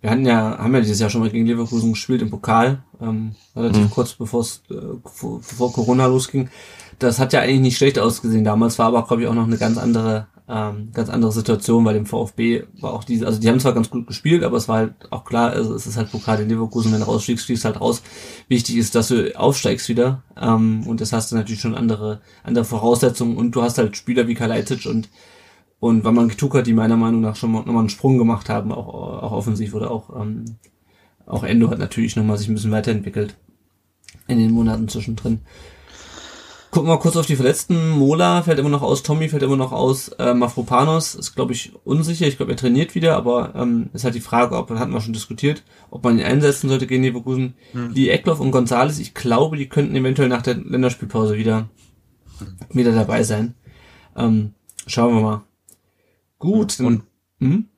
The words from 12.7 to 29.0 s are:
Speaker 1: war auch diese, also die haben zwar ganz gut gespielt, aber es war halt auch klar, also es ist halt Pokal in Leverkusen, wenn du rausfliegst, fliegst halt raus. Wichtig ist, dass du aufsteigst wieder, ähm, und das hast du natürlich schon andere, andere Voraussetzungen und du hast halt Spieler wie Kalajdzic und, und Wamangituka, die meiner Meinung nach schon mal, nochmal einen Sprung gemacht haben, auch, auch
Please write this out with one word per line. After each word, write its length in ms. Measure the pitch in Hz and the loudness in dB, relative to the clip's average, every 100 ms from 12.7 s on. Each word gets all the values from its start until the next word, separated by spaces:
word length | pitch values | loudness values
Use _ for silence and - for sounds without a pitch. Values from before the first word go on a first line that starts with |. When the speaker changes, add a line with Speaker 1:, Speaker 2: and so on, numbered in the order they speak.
| - | -14
Speaker 1:
war 120 | - | -10
auch 100 | 110 | -10
diese, 240 | - 117 113 | -4 -2 0
also 140 | 110 | 0
die 80 | 113 | 2
haben 100 | 127 | 4
zwar 160 | 135 | 2
ganz 160 | 120 113 | 2 0
gut 160 | 127 117 | -4 -8
gespielt, 380 | - 151 170 | -4 2 2
aber 120 | 139 120 | 2 -2
es 120 | 113 | 0
war 80 | 110 | 0
halt 180 | 110 - - | 0 -4 -12
auch 140 | - | -12
klar, 260 | - 117 117 | -6 -2 0
also 240 | - 113 | 0 -4
es 140 | 110 - | -4 -6
ist 80 | 107 | -4
halt 160 | 110 | -4
Pokal 280 | 110 107 110 | -6 -2 -2
in 80 | 107 | 0
Leverkusen, 440 | 113 113 120 113 | 0 -2 0 2
wenn 80 | 110 | 2
du 60 | 107 | 2
rausfliegst, 380 | 113 107 117 | -2 0 -4
fliegst 200 | - 120 | -2 -2
halt 160 | 113 104 | -2 -2
raus. 220 | 110 117 - - - - - | -2 -2 -6 -20 -20 -20 0
Wichtig 280 | 123 117 117 | 0 2 0
ist, 180 | 113 | 2
dass 140 | 117 110 | 0 2
du 280 | 120 92 - | 0 0 0
aufsteigst 520 | 107 139 - 131 - | 0 2 0 -2 -2
wieder, 340 | 117 123 135 - - | 0 2 0 -8 -6
ähm, 460 | 117 113 113 110 113 | 0 4 4 2 -2
und 140 | 113 | -4
das 120 | 107 | -2
hast 200 | 117 110 | -4 -2
du 40 | 113 | -4
natürlich 240 | 104 110 | -4 -4
schon 140 | 120 | -4
andere, 460 | 110 113 107 107 104 _ _ | -2 -2 0 -4 -8 _ _
andere 200 | - 120 | -2 -2
Voraussetzungen 720 | 113 113 113 120 135 120 117 113 | 0 0 2 4 2 2 -2 0
und 200 | 117 120 | 0 0
du 60 | |
hast 140 | 120 117 | -2 0
halt 200 | 110 - | -2 -2
Spieler 320 | - 123 117 | -4 0 0
wie 60 | |
Kalajdzic 520 | 113 117 113 107 127 - | 0 -2 -2 -4 -6 -4
und, 220 | 113 110 _ - - - _ _ _ | -4 -6 _ -20 -20 -20 _ _ _
und 240 | 117 113 | 2 2
Wamangituka, 580 | 104 117 117 110 143 139 | 4 4 2 0 0 0
die 100 | 117 | 2
meiner 240 | 113 110 113 | 2 4 2
Meinung 240 | 113 113 | 2 0
nach 140 | 110 107 | -2 -2
schon 140 | 113 | -4
mal, 140 | 113 | -4
nochmal 160 | 110 117 | -2 0
einen 80 | 110 | 0
Sprung 260 | - 139 131 | 0 2 4
gemacht 320 | 113 104 - | 4 0 -4
haben, 220 | 104 101 | -4 -4
auch, 160 | - 107 | -8 -10
auch 460 | - | -12